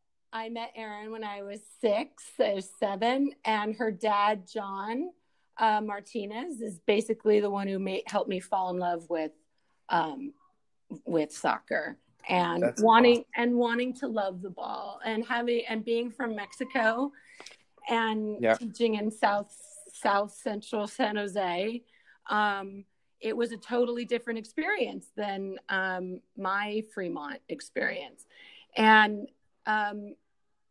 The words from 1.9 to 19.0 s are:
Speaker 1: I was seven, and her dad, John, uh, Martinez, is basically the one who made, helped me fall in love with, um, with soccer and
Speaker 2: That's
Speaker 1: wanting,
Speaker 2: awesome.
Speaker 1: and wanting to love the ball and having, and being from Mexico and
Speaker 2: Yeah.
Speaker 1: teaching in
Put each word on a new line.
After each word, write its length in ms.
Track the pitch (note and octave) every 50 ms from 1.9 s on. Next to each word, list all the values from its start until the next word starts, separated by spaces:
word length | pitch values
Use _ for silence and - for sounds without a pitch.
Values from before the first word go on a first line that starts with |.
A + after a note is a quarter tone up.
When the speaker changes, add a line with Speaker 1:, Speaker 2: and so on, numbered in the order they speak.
| G3+ A3 C#4 - _ - - - - -
Speaker 1:
I 140 | A3+ A3 G3+
was 140 | F#3+ F#3+ - - -
seven, 520 | G#3+ G3+ G3 F#3 A3+ A#3+ B3+ C4+ C#4 C#4+ - - -
and 320 | A3+ A3 G#3 G#3 A3 G#3+
her 160 | A3 B3 A3 G3+
dad, 560 | F3 - G#3+ G#3 G3+ G3+ G#3+ G#3+ G3+ F3+ - -
John, 580 | A3 G3+ G3 G3 G3 G3 G#3+ A#3 C4 E4 F4+ - _ _ _ _ _ _ _ _ -
uh, 220 | A3+ A3 G#3+ G#3+
Martinez, 800 | G#3+ G#3 G3+ G#3 G#3 - - A#3 G3+ G3+ G#3+ A#3 C#4+ F4+ C#4+ A3
is 200 | A3+ A3 F3+ E3
basically 580 | - - G#3 G#3+ G#3+ - A3 A3 - G#3+ G#3 G#3
the 100 | G3+ G3+
one 180 | G3+ G3 G3 G3
who 100 | G3 F#3+
made, 240 | G3 F#3+ F#3+ - -
helped 220 | - G#3 G3+ - -
me 120 | F#3+ F3+
fall 300 | F#3 - G#3+ F#3+ F#3 F#3
in 80 | F3+ F3+
love 300 | F3+ F3 F3 E3+ E3 E3
with, 220 | E3+ D#3+ D#3 D#3 - _ _ _ _ _ _ _ _ _ _ -
um, 420 | - E3+ D#3+ D#3 C#3+ - - - - _ _ _ _ _ _ _ _ _ _ - - - -
with 260 | - E3+ D#3+ D3+ D3 -
soccer 640 | - - D3 - - - - - - D3+ - - - _ _ _ _ - -
and 340 | F3+ F3+ F3 E3+ E3+ F3 F3+
Speaker 2:
That's 200 | A#2+ - - G#3+
Speaker 1:
wanting, 300 | A3+ A3 A#3 B3 A#3+ A#3+ A#3
Speaker 2:
awesome. 60 | - - -
Speaker 1:
and 180 | - A#3+ A#3+ A#3+
wanting 360 | A#3+ A#3+ A#3 A#3 A#3+ B3 B3+ B3
to 140 | B3+ C#4 B3
love 320 | A3 G#3+ G3 F#3+ F#3 F3+ F#3+
the 80 | F#3+
ball 480 | F3+ - - - - - - G3+ G3 - -
and 200 | A3 A3 G#3+ A#3
having, 380 | - A#3+ A#3+ A#3+ A#3+ A#3+ A#3 - -
and 160 | A3+ A3 G#3+
being 260 | A#3 A#3 A#3 A#3+ A#3+
from 240 | A3 - B3+ A3+ A3
Mexico 760 | G#3 G3 - - - C4 B3+ - B3+ A3+ A3 A3+ A#3+ C#4 C#4+ - - - - - - - - - - _ _ _ _ - -
and 540 | A#3 A3+ A3+ A3 A3 A3 G#3+ G#3+ G#3 - A#3
Speaker 2:
Yeah. 120 | A3 A3+
Speaker 1:
teaching 400 | - A#3+ A3 - - A#3+ A3+ G#3+
in 140 | G#3